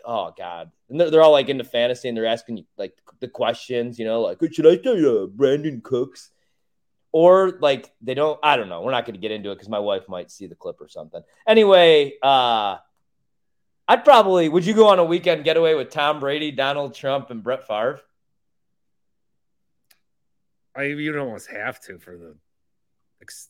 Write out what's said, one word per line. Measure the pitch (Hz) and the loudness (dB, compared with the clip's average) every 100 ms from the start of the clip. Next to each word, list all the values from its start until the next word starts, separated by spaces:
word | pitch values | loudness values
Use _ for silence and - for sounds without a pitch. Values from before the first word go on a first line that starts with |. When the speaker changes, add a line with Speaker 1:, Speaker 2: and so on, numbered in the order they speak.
| 117 | -10
Speaker 1:
"Oh, | 113 85 - | -8 -8 -12
God." | 87 85 82 _ - | -16 -14 -18 _ -10
And | 139 | -4
they're, | 170 | 2
they're | 156 | 6
all, | 160 | 6
like, | 147 135 | 6 2
into | 135 | -6
fantasy, | 120 123 120 120 127 | -6 -4 -2 -4 -8
and | 117 | -6
they're | |
asking | 113 117 - 110 | -4 -6 -8 -16
you, | - - | -16 -14
like, | 98 _ _ - | -14 _ _ -16
the | 123 | -14
questions, | - 117 117 - 123 120 113 | -6 -6 -6 -6 -8 -8 -8
you | 110 | -6
know, | 113 | -4
like, | 104 90 160 | -4 -4 -6
"Should | 160 156 | 2 4
I | 180 | 4
tell | 262 214 | 0 0
you, | 147 113 | 0 0
uh, | 95 | -4
Brandon | 101 135 147 151 127 | -2 0 0 -4 -10
Cooks?" | - 120 139 - - _ _ _ _ _ _ _ _ | -6 -6 -6 -12 -20 _ _ _ _ _ _ _ _
Or, | 160 175 185 190 185 | 4 6 6 2 -2
like, | 147 135 - _ | -2 -2 -8 _
they | 113 | -8
don't, | 131 156 147 | -4 -4 -2
I | 151 139 | 0 0
don't | 98 | -2
know. | 85 | -8
We're | 104 | -6
not | 127 | -6
gonna | 117 101 | -6 -10
get | 107 | -10
into | 107 101 | -10 -12
it | 95 | -14
'cause | 95 | -10
my | 107 | -8
wife | 104 98 92 | -4 -6 -8
might | 90 85 | -14 -16
see | - 92 | -18 -20
the | |
clip | 85 90 - | -18 -16 -16
or | 76 | -20
something. | - 78 85 _ _ - | -20 -20 -20 _ _ 0
Anyway, | 220 208 185 170 156 139 - | 4 6 6 8 6 2 -2
uh, | 135 135 123 113 104 92 _ _ _ _ _ _ _ _ _ _ - | 0 2 2 0 -2 -8 _ _ _ _ _ _ _ _ _ _ 0
I'd | 240 | 2
probably, | - 254 196 185 160 | 6 6 6 2 2
would | 165 | 0
you | 175 | 0
go | 220 214 | 4 6
on | 185 | 6
a | |
weekend | 165 170 170 160 | 2 0 -2 -2
getaway | 147 160 165 | 0 0 2
with | 156 123 | 0 -4
Tom | 156 147 151 | -4 -2 -2
Brady, | 139 147 151 | -4 -4 -6
Donald | 135 135 143 139 | -4 -4 -4 -8
Trump, | - 135 139 135 | -8 -6 -6 -6
and | 117 | -12
Brett | 107 127 - | -8 -8 -6
Favre? | 107 120 143 _ _ _ _ _ _ _ _ _ _ _ _ _ _ _ _ _ _ _ _ _ _ _ _ _ _ _ 131 | -6 -4 -6 _ _ _ _ _ _ _ _ _ _ _ _ _ _ _ _ _ _ _ _ _ _ _ _ _ _ _ -10
Speaker 2:
I, | |
you'd | 139 147 151 147 | -8 -6 -8 -8
almost | 135 104 - | -8 -12 -16
have | 104 113 123 | -12 -12 -12
to | - 92 | -18 -20
for | - 87 | -20 -20
the, | 82 76 _ _ _ _ _ _ _ _ | -20 -20 _ _ _ _ _ _ _ _
ex-, | - - | -20 -20